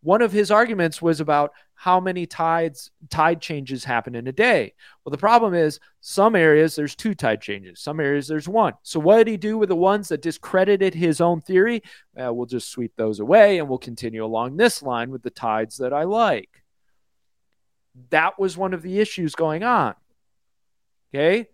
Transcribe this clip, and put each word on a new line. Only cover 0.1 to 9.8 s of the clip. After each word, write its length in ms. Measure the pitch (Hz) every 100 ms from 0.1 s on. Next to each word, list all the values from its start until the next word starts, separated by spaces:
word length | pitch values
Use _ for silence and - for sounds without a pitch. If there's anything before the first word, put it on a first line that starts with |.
| 202
of 80 | 233
his 180 | 202 202
arguments 520 | 208 233 214 170 151
was 180 | 165 156
about 320 | 156 147 147 _ _ _
how 240 | - 185
many 260 | 185 180 170
tides, 640 | - 165 165 165 139 - _ 147
tide 320 | 160 160 170
changes 420 | - 151 135 131
happen 300 | 131 120 113 120
in 120 | 123
a 40 |
day. 420 | 135 233 202 113 _ - _
Well, 80 | -
the 60 | 139
problem 360 | 202 233 226 175
is 240 | 156 147 _ _
some 360 | - - 208 214
areas 400 | 160 151 160 147
there's 200 | 147 -
two 180 | 220 190
tide 260 | 131 107
changes, 380 | - 101 92 87
some 180 | - 156
areas 280 | 143 143 135
there's 200 | 156 156
one. 260 | 214 190 -
So 160 | - 170
what 180 | 156 220
did 100 | 226
he 100 | 214
do 200 | 208 220
with 100 | 202
the 60 |
ones 340 | 175